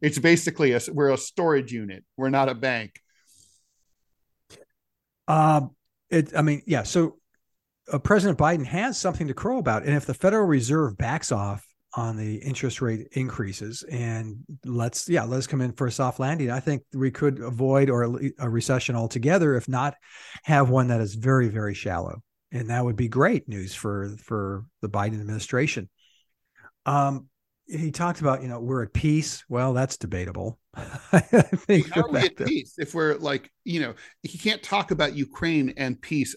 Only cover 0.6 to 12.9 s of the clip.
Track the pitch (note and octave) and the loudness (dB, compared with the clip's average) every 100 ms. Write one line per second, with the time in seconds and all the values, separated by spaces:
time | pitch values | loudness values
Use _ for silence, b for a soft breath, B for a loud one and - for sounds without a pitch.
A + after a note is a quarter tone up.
0.6 | C#3 A#2+ - D3 C#3 C3 - - E3+ C#3+ | 2 2 0 0 2 2 -2 -2 2 2
1.6 | A#2+ A#2+ G2+ F#2 - - C3+ C3+ C3+ A#2+ | 0 -8 -10 -12 -16 -6 0 2 2 0
2.6 | C3 A#2+ G#2 - _ b b b _ _ | -2 -2 -6 -16 _ b b b _ _
3.6 | _ _ _ _ _ _ _ _ _ - | _ _ _ _ _ _ _ _ _ -20
4.6 | _ _ _ _ _ _ - D#3 D#3 D3+ | _ _ _ _ _ _ 0 4 6 6
5.6 | C3 _ _ _ - E3 D3+ D#3+ D3+ C#3+ | 2 _ _ _ -2 0 2 2 2 0
6.6 | - C3+ - F3 E3 - _ _ _ _ | 0 -2 0 0 0 -2 _ _ _ _
7.6 | _ _ - C#3+ - G3+ G3 C#3+ D3+ E3+ | _ _ -6 -2 4 4 4 4 2 2
8.6 | B2 F3 B3 - F3+ D#3+ D3+ B2+ A3 B3+ | -2 -2 -2 -2 -4 -2 -4 -4 -4 -2
9.6 | C#3 G#2+ C#3+ D3 C#3 B2+ F#3+ A3 F#3+ C#3 | 0 0 0 0 -2 0 2 4 4 4
10.6 | A#2 D#3 C#3 G2 A2+ D#3 - G#2+ G2+ F#2+ | 4 2 0 -2 -2 -2 -2 -2 -2 -6
11.6 | - _ _ - A#2 A2 G#2+ G#2+ C#3 C3 | -12 _ _ -6 -4 -4 -6 -6 -6 -4
12.6 | C3 - A#2+ | -4 -2 -2